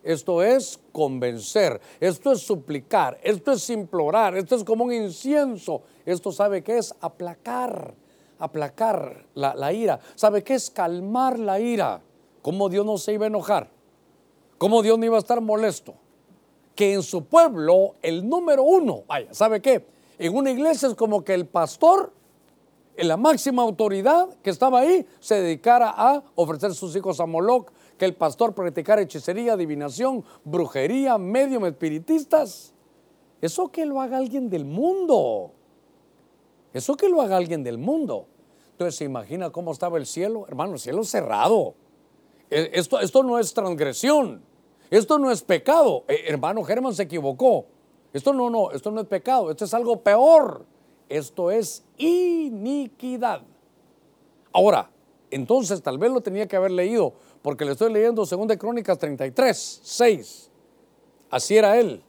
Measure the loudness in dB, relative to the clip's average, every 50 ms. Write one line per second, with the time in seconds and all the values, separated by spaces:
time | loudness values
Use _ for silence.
0 | _ -4 -4 -4 -2 -2 0 2 4 4 2 2 0 -4 -14 -18 _ _ _ -4
1 | -2 -2 -2 -4 -4 -4 -6 -6 -12 -2 0 2 2 2 0 -4 _ -18 -10 _
2 | -2 -2 -2 0 2 0 0 0 0 -6 -6 -6 -6 -8 -10 -10 -6 _ 0 0
3 | 0 0 -4 -6 -4 -4 -4 -2 0 -2 -2 -2 -2 -6 -6 -6 -6 -4 -2 -2
4 | 0 2 2 2 2 2 0 -4 -2 -2 -2 -2 0 -2 -2 -2 0 -2 -2 -4
5 | -4 -6 -8 -8 -4 0 0 0 0 0 -4 -10 -8 -8 -8 -8 -10 _ _ _
6 | _ -6 -6 -4 -4 -8 -2 0 0 0 0 -2 -4 -2 -2 -2 -2 -4 -10 _
7 | -10 -10 -10 _ -12 -12 -12 _ _ -10 -8 -6 -6 -6 -8 -10 -12 -16 -18 _
8 | _ _ _ _ _ _ _ _ -10 -8 -6 -6 -8 -8 _ -2 -2 -2 0 -2
9 | -6 -8 -14 -20 -20 _ _ -4 -4 -4 -4 -2 -4 -4 -2 -2 0 -2 -2 -2
10 | -6 -18 -6 2 2 2 2 2 -2 0 -2 -2 -2 -6 _ -4 -4 -4 -4 -6
11 | -6 -4 -2 0 0 0 0 -2 -2 -2 -2 0 0 -2 -2 -2 -2 -2 -4 -8
12 | _ _ _ _ _ _ _ _ _ -6 -2 -2 -2 0 0 -2 -2 -2 -4 -4
13 | -4 -4 -4 -2 -2 -2 -2 -4 -2 0 -2 -2 -2 -6 _ _ _ _ _ _
14 | _ _ _ _ _ _ _ _ _ _ _ _ 0 4 4 4 4 4 2 2
15 | 2 2 2 0 2 0 -2 -2 0 -2 -2 0 0 -2 -2 -4 _ -20 -20 _
16 | _ _ _ _ _ _ _ _ _ _ _ _ _ _ _ 0 0 2 2 0
17 | -4 -4 -6 -8 -6 _ 6 6 6 6 4 -2 2 4 6 6 6 2 0 _
18 | -4 -4 -4 -2 -2 -2 -2 -2 2 2 2 4 6 6 6 6 4 2 -2 -4
19 | -6 -6 -6 -6 -6 -8 -2 0 2 2 2 2 2 2 2 2 0 -8 _ _
20 | _ _ _ _ -4 -2 -2 0 0 0 0 2 2 0 2 2 0 -2 0 0
21 | -2 0 0 -2 0 0 -2 -2 -2 -2 -2 -2 -2 -2 0 4 6 6 6 6
22 | 2 -4 _ _ _ _ _ _ _ _ _ _ _ _ _ _ _ _ _ -4
23 | -2 0 0 2 4 2 2 4 0 -2 0 0 0 0 0 0 -2 0 0 0
24 | 2 4 4 4 2 0 -4 _ _ -6 -2 2 2 4 4 4 4 4 4 2
25 | 2 -4 _ _ -2 0 0 0 2 -2 -2 0 4 4 4 6 4 2 0 2
26 | 2 2 2 2 -2 _ _ -2 -2 -2 0 -4 -4 -4 -4 -4 -10 -8 -8 -6
27 | -4 -4 -4 -2 -4 -2 -2 -2 2 2 2 2 0 -4 _ _ _ _ _ _
28 | -2 -2 0 _ -2 -2 0 0 -2 -2 0 -4 -6 -6 -4 -6 2 2 2 2
29 | 2 -2 -6 -10 -6 -6 -6 -4 -2 -2 0 0 -2 -4 -6 -8 -8 -10 -6 -4
30 | -4 -2 -2 -4 -8 -12 -20 -20 _ -6 -4 -4 -4 -2 -2 -2 -2 0 0 0
31 | 0 0 0 0 -2 -2 0 0 0 0 0 -2 -2 -4 -4 -4 -6 -6 -6 -6
32 | -4 -2 -2 -2 0 _ 0 0 0 0 -8 -18 -20 -20 _ _ _ _ _ _
33 | _ _ _ _ _ _ _ _ -6 -6 -4 -4 -6 -4 -4 -6 -6 -4 -4 -6
34 | -6 -4 -4 -4 -4 -4 -4 -6 -6 -4 -6 -6 -6 -6 -4 -2 -2 -2 0 -2
35 | 2 2 2 4 4 0 -2 -4 -6 -10 _ _ _ _ _ _ _ _ _ _
36 | _ _ _ _ _ _ _ _ _ _ _ _ _ _ _ -10 -4 -4 -2 0
37 | 2 2 2 2 2 2 0 -2 -2 -2 -6 -6 -6 -8 -8 -6 -4 -4 -4 -4
38 | -4 -6 -8 -10 -10 _ _ _ _ _ _ _ _ _ _ _ -6 -6 -6 -8
39 | -10 -8 -8 -10 -10 -10 -10 -8 -8 -8 -10 -10 -10 -10 -8 -6 -6 -4 -4 -4
40 | -6 -6 -8 -6 -4 -4 -6 -8 -10 -12 -8 -8 -6 -6 -6 -10 -10 -6 -6 -6
41 | -6 -4 -4 -4 -4 -2 -2 0 2 2 2 2 0 -2 -8 _ _ _ _ _
42 | _ _ _ _ _ _ _ _ _ _ -2 -2 -2 0 -2 -4 -2 0 -2 -2
43 | -2 2 2 2 2 4 0 0 -2 -2 -2 -4 -4 -4 -2 -2 -2 -4 -2 -2
44 | 2 4 4 4 2 0 -6 -14 -20 _ _ _ _ _ _ _ _ _ 2 2
45 | 4 4 2 2 2 0 0 -2 0 0 -2 0 2 4 4 6 6 4 2 0
46 | -2 -2 -2 -2 0 -4 -4 -2 -2 -4 -4 -4 -4 -2 -2 -2 -2 -4 -4 -4
47 | -6 -6 -6 -6 -4 -4 -4 2 4 4 4 4 -2 _ _ _ _ _ _ _
48 | _ _ _ -2 0 0 0 2 0 0 0 0 -2 -2 -2 -8 -8 -6 -6 -6
49 | -6 -4 -6 -4 -2 0 0 0 0 0 -4 -6 -6 -4 -2 -2 0 0 -2 0
50 | 2 4 6 6 8 10 10 8 8 6 -4 -10 -16 _ _ _ _ _ _ _
51 | _ _ -6 -6 -6 -6 _ -4 -2 0 0 0 -2 -4 -8 -14 _ _ _ _
52 | 0 0 2 2 0 0 0 -2 -4 -6 -8 -8 -6 -4 -4 -4 -4 -8 _ _
53 | -10 -10 -8 -4 -4 -4 -4 -6 -10 _ _ _ _ _ _ _ _ _ _ _
54 | _ _ _ _ _ _ _ _ _ _ 2 4 6 6 6 4 0 -4 _ _
55 | _ _ _ _ _ _ -8 -8 -2 2 2 2 2 0 -4 -4 -4 -6 -4 0
56 | 0 0 0 0 -2 -4 -4 -4 -4 -2 0 0 0 0 0 0 0 0 2 0
57 | 0 0 -2 _ _ _ _ _ _ -8 -6 -4 -4 -4 -2 0 0 0 2 2
58 | 2 2 2 0 -2 -4 -4 -6 -2 -2 -2 -2 -2 -6 -6 -6 -2 -2 -2 -2
59 | -2 -6 -6 -6 -6 -4 0 2 2 2 2 -2 -6 -12 -14 -16 _ -12 0 4
60 | 4 4 4 2 -4 -14 -20 -20 -20 _ _ _ _ _ _ _ _ _ _ _
61 | _ _ _ _ _ _ -6 -6 -2 2 4 4 6 6 4 4 2 0 -2 -10
62 | _